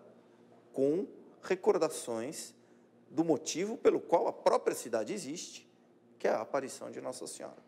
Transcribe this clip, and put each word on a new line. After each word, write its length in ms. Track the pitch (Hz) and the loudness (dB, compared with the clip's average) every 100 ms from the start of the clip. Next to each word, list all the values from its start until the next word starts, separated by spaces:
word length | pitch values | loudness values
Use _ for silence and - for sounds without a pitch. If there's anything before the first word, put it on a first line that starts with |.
| - - - - - - - | -10 -20 -20 -20 -20 -20 -10
com 340 | - 139 165 - - - - | 0 2 2 -2 -10 -20 -12
recordações 1120 | - 185 - 190 156 - - 113 123 165 - - - - - - - | -2 2 4 4 2 -2 -4 -4 -4 -8 -12 -16 -20 -20 -20 -20 -4
do 140 | 135 | 0
motivo 540 | 170 131 - 156 202 226 | 2 2 0 -4 -4 2
pelo 240 | - - | 4 4
qual 260 | - 170 - | 4 2 2
a 60 | |
própria 420 | - - 254 - | 2 4 4 2
cidade 380 | 160 120 113 107 | -2 -2 -2 -2
existe, 580 | 170 123 170 - - - _ _ _ - - | -4 -6 -8 -10 -14 -20 _ _ _ -20 -2
que 80 | - | 0
é 60 | |
a 80 | 110 | 0
aparição 500 | 110 139 131 - 120 | 0 -4 -4 -8 -12
de 100 | 117 | -10
Nossa 240 | 131 127 - | -8 -8 -10
Senhora. 340 | - - - | -10 -12 -14